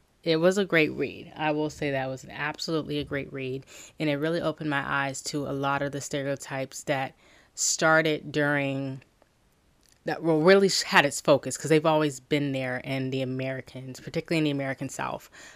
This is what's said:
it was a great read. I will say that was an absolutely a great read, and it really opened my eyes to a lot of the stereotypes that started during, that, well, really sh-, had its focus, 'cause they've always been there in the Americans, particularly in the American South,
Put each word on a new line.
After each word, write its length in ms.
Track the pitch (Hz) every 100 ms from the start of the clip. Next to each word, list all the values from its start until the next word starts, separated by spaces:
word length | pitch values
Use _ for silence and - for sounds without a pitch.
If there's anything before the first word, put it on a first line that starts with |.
| _ _
it 140 | 165 160
was 200 | 175 202
a 80 |
great 280 | 185 165 147
read. 400 | 127 127 98 151 -
I 140 | 156
will 180 | 151 151
say 220 | - 147
that 180 | 135 131
was 160 | 131
an 60 | -
absolutely 680 | - 147 151 - 160 139 147
a 60 |
great 280 | 143 143 135
read, 340 | 135 131 135 - - - -
and 100 | 156
it 80 | 143
really 240 | 160 170
opened 300 | 160 151 156
my 120 | 139 135
eyes 340 | 143 139 131
to 220 | - 151 135
a 60 |
lot 300 | 139 139 139
of 100 | 143
the 80 | 139
stereotypes 840 | - 147 139 139 - 135 131 -
that 300 | - 135 131 - _ - _
started 800 | - - - 160 160 160 151 147
during, 680 | 151 147 143 139 135 135 131 - _ _ _ _ _ _ _ _ _
that, 180 | 165 -
well, 180 | 160 156
really 280 | 170 196 196
sh-, 140 | -
had 240 | - 190 143
its 140 | -
focus, 360 | - 139 131 -
'cause 140 | 143
they've 160 | 156 160
always 340 | 156 151 131
been 320 | - 147 143
there 260 | 135 127 127
in 320 | - 135 131
the 120 | 131
Americans, 800 | 127 131 131 131 - 131 131 127
particularly 380 | - 165 - 165
in 60 |
the 60 | 151
American 380 | 139 139 131 135
South, 420 | - 131 - - - -